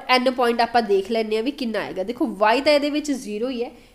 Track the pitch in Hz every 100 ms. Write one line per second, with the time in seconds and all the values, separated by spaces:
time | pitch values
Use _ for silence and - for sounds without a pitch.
0 | - 254 247 254 240 240 233 240 220 196
1 | 196 226 220 214 233 285 240 208 139 175
2 | 190 240 269 190 208 247 285 294 294 294
3 | 302 254 208 208 247 247 240 - -